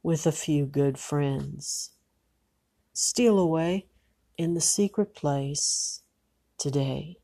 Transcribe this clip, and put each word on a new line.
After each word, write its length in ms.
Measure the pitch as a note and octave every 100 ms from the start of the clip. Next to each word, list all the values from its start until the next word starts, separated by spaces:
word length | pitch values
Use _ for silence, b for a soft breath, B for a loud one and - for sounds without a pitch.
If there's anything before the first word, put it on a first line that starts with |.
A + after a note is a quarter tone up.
with 260 | E3+ D#3+ E3
a 60 |
few 320 | D3+ - D3
good 320 | C#3 C#3+ C#3 C3+
friends. 920 | - D3 C#3+ C3+ C#3 C#3+ - - - _ _ _ _ _ _ _ _ _ _
Steal 460 | - - - A#3+ G3+
away 500 | F3 D#3+ E3 F#3 - _ _ _ _ -
in 160 | E3+
the 60 | E3+
secret 520 | - - G3+ G3+ G#3
place 880 | - D3 C#3 C#3 C#3+ - - - - _ _ _ _ _ _
today. 640 | D3 C#3 C3+ C3 D3+ F3+